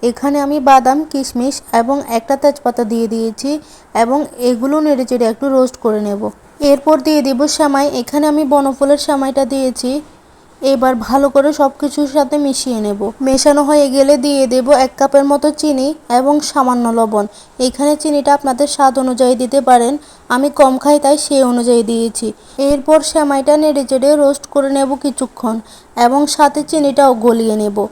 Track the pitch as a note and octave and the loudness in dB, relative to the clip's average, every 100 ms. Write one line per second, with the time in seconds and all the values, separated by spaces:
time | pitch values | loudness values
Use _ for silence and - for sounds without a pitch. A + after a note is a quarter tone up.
0 | A#3+ A#3 C#4 C#4+ C#4 D4 C4+ C4+ B3+ C#4 | -4 -4 -2 -2 -2 -2 4 4 4 0
1 | D#4 C#4 C4 B3 B3 C#4+ - A#3 A#3 C#4 | -2 -6 -6 -4 -4 -6 -4 -2 0 -4
2 | - A#3 A3+ C4+ D4 C#4 B3 B3 A#3 A#3 | -4 -6 -2 0 0 0 -4 -4 -4 -2
3 | A3+ A3+ A3+ G#3+ C4+ D4+ - - _ G#3+ | -4 -4 -6 -6 -6 -6 -8 -20 _ -2
4 | A#3 C4+ D4+ - B3 B3 C4 D4+ D4+ C#4 | 0 0 -4 -4 -2 -2 -2 0 0 -2
5 | B3+ B3 A3+ A3+ C#4 C4+ B3+ - A#3 G#3+ | -2 -2 -2 -2 -2 0 0 -2 -4 -2
6 | G#3 G3+ G#3 - _ _ C#4+ C#4 D4 D#4 | -4 -6 -8 -12 _ _ 2 2 2 2
7 | C4+ D4+ C4+ B3+ D4 - D4+ C4+ C#4+ B3+ | 2 0 0 -2 -2 0 0 0 -2 -4
8 | A#3 D4 D4+ D4 D4+ C#4+ C#4 C4 C#4 C#4+ | -4 -2 0 0 0 0 0 -2 0 0
9 | C#4+ C#4+ C4+ C4+ C4+ C4+ C4 B3 B3 C#4 | 0 -2 -2 -2 -2 -2 -4 -4 -6 -6
10 | D4+ - _ _ _ _ C4 C4+ B3+ B3+ | -8 -20 _ _ _ _ -2 0 0 -2
11 | A3 B3+ C#4 C#4 C#4 D4+ C#4 C4+ D4 - | 0 0 2 2 2 2 -2 -2 -6 -4
12 | D4 C#4 C#4 D4 C#4+ C4 - A#3 G#3 G3+ | -2 0 0 0 -2 -4 -4 -4 -4 -4
13 | G3+ A3 C4+ C4 D4+ C#4+ C#4+ D4+ C#4+ C4 | -6 -4 -2 0 2 2 2 2 2 2
14 | C4+ D4 C#4+ C#4+ C4 B3+ B3 C#4 C4 - | 4 2 2 0 0 0 2 2 2 0
15 | C#4 C#4 C#4 C#4+ D4 D4 D4+ C4+ C4+ D#4 | 2 2 2 0 0 -2 -2 0 -2 -6
16 | - A#3+ C4 D4 D4 D4 B3+ B3 A#3 A3+ | -2 0 2 0 0 -2 0 0 0 0
17 | A3+ G#3+ G3+ - - _ B3+ B3 C#4+ D4+ | 0 0 -4 -8 -20 _ -4 -2 -2 0
18 | D#4 D4 C#4 C#4+ C#4 B3+ C#4+ - C4+ C4 | 0 -2 2 0 0 -2 -2 2 2 2
19 | C4 B3 B3+ B3+ B3 C#4 C4 B3 A#3 D4 | -2 0 0 2 0 0 4 4 4 -4
20 | - - _ B3 C#4+ C#4+ C4+ C4 C#4+ D4 | -10 -20 _ -2 -2 2 2 4 2 2
21 | C#4+ D4 - C#4+ C4 B3 A#3+ A#3+ A3 A#3 | 4 0 0 0 2 0 2 2 2 -2
22 | A3+ G#3+ A3 - - - C#4 C#4+ C#4 D#4 | -2 -4 -10 -10 -20 -4 0 0 2 2
23 | D#4 E4 D4 C#4 C4+ D4 D4+ C#4+ B3+ C4 | 2 -2 0 0 2 2 2 0 -2 0
24 | C4+ D4 C#4 C#4 - C#4+ C#4 C#4 C4+ C4+ | 2 2 2 0 -4 -2 0 0 -2 -2
25 | C#4+ A#3+ C4 - A#3+ A3+ - - - - | -4 -4 -8 -6 -6 -6 -10 -20 -16 0
26 | A#3+ C4+ D4 - D4 D4 C#4+ D#4+ C#4+ C4+ | 2 2 -2 2 0 0 -4 0 0 4
27 | C#4 B3 A3+ A3+ A3+ G#3+ G#3 G3+ G#3 | 2 4 2 2 0 -2 -2 -4 -6